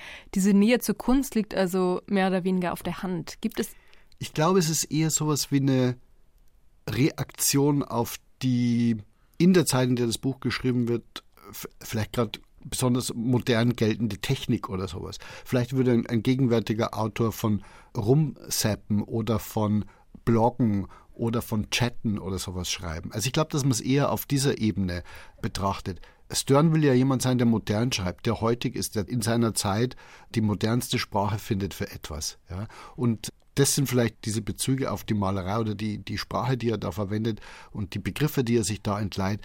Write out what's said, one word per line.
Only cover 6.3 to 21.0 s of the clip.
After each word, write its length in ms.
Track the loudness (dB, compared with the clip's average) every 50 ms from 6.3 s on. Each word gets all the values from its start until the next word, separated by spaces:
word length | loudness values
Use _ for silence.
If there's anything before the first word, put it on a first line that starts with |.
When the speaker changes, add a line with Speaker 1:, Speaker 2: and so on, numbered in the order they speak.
| _ _ _ -20 _ _ _ -20 _ _ -8 -4
Speaker 2:
Reaktion 960 | 0 2 2 2 2 -2 -8 -8 -6 -4 -2 2 2 4 4 4 4 2 0
auf 340 | -2 -2 -2 -2 -2 -4 -14 _ _ -12 -4 0
die 540 | 0 2 2 4 4 4 4 4 2 2 0 -4 -14 _ _ _ _ _ 4
in 160 | 6 6 8
der 100 | 6 6
Zeit, 240 | 4 2 2 4 2
in 60 | 2
der 100 | 2 2
das 140 | 0 -2 -2
Buch 200 | -2 -4 -4 -2
geschrieben 480 | -2 -2 -2 0 0 0 0 2 0 0
wird, 360 | -2 -4 -4 -8 -18 -18 -18 -18 _ -20 -20 -18
f-, 180 | -16 -14 -14 -14 -16 -16
vielleicht 320 | -12 -6 -4 -4 -4 -4 -2
grad 260 | -2 -2 -2 -4 -12 -16 _ _ -18 -14
besonders 480 | -10 -4 0 0 2 2 2 0 -4 -6
modern 600 | -4 0 2 2 2 2 2 2 4 4 2 2
geltende 440 | 2 2 2 2 2 -2 -4 -4 -4
Technik 500 | -2 -2 -2 -2 0 -2 -2 -2 -2 -4
oder 180 | -6 -6 -6 -6
sowas. 300 | -6 -8 -10 -10 -12 -14 -14 -16 -16 -16 -10
Vielleicht 300 | -2 0 0 0 0 0
würde 200 | 2 4 4 4
ein, 120 | 4 2
ein 160 | 2 -2 0
gegenwärtiger 720 | 2 2 2 2 4 2 2 2 2 0 0 0 0 -2 -2
Autor 360 | -2 -4 -4 -2 -2 -2 -2
von 320 | -2 -2 0 0 0 0 -2 -8 -20 -20 -20 -12 -8 -4
Rumsappen 1040 | 2 4 4 4 4 0 -2 -10 -10 -6 -4 -2 0 0 -2 -2 -2 -2 0 0
oder 380 | 0 0 -2 -4 0 0 0 -2
von 460 | -2 -2 -2 -2 0 2 2 0 0 -4 -10 -20 _ _ -20 -8 0
Bloggen 640 | 2 4 4 4 2 2 2 0 2 2 0 -2 -4 -10 -20